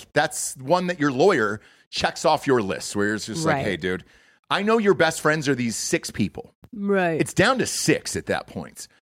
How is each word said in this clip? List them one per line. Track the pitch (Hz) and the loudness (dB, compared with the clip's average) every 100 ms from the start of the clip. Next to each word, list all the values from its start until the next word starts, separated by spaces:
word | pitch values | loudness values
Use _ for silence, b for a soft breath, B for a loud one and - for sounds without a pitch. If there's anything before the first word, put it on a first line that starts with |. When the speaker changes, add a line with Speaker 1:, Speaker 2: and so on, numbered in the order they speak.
| - | -4
Speaker 1:
that's | 143 156 - - 135 | 0 0 -2 -8 -8
one | 131 180 180 | 0 0 0
that | 175 | 0
your | 143 | 0
lawyer | 127 190 156 104 107 b b b | 4 4 6 2 -2 b b b
checks | - 170 - | -2 -2 0
off | 165 151 139 | 2 2 4
your | 127 | 2
list, | 95 73 - | 2 -4 -4
where | 104 104 | -2 0
it's | 107 113 | -2 -4
just | 110 | -4
like, | 160 139 | -2 -2
Speaker 2:
Right. | |
Speaker 1:
"Hey, | 110 90 | -2 -4
dude, | 92 92 - b b b - | -4 -4 -8 b b b -6
I | 160 | -2
know | 208 233 | 2 2
your | 202 | 4
best | 156 160 - | 4 2 2
friends | 156 156 139 | 0 0 0
are | 127 | 0
these | 117 104 | 0 -2
six | - 170 - | -2 -2 -4
people." | - 95 - - _ - | -2 -4 -4 -18 _ -18
Speaker 2:
Right. | 214 202 196 175 156 | -8 -2 0 0 0
Speaker 1:
It's | - | -2
down | - 208 262 | 2 2 2
to | 143 | -2
six | - - 107 - | -2 0 0 0
at | 82 - | -8 -4
that | 87 - | -6 -6
point. | 95 64 - - _ | -12 -14 -16 -20 _